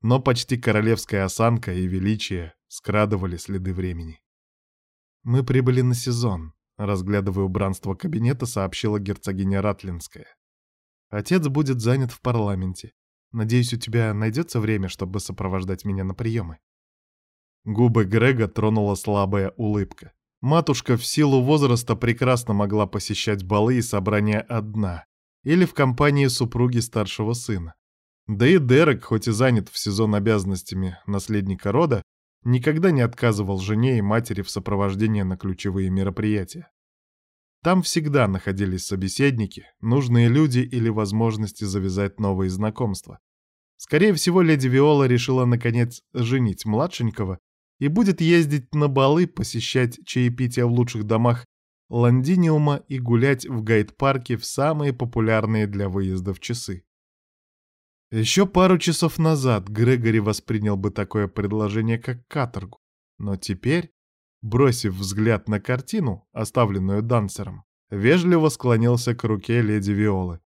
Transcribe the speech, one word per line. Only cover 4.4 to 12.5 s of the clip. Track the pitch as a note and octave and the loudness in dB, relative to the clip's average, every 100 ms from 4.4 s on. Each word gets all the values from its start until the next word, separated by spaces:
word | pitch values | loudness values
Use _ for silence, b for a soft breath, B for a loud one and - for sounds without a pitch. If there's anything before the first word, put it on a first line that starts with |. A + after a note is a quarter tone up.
| _ _ _ _ _ _ _ _ | _ _ _ _ _ _ _ _
«Мы | A#2+ B2 | 0 0
прибыли | B2 C3 B2+ B2+ | 2 2 2 2
на | B2+ | 2
сезон», | A#2+ B2+ A#2+ A#2+ F2+ D#2+ _ _ - | 0 -2 -2 -2 -4 -10 _ _ -8
разглядывая | G2+ G2 F#2 G2+ G2 F#2+ | -4 -2 0 -2 0 -2
убранство | F#2+ F#2 G2 F#2+ G2 | -2 0 -2 -4 -6
кабинета, | F#2 F3 A2+ A#2 C3 A#2+ | -6 -6 -2 0 -2 -4
сообщила | G#2 F#2+ - A2 G#2 | -4 -6 -4 -4 -2
герцогиня | G2 G2 - F#2+ G2 G2 | -4 -8 -6 -4 -2 0
Ратлинская. | G#2 F#2+ F#2+ F2 - - - _ _ _ _ _ _ _ - | -2 -4 -8 -12 -14 -20 -20 _ _ _ _ _ _ _ -12
«Отец | G#2 - F3+ D3 | -8 -2 0 0
будет | C#3 C3+ B2+ | 0 0 0
занят | A2+ C3+ B2 | 0 0 -2
в | - | -4
парламенте. | B2 A#2 G#2 | -2 -2 -2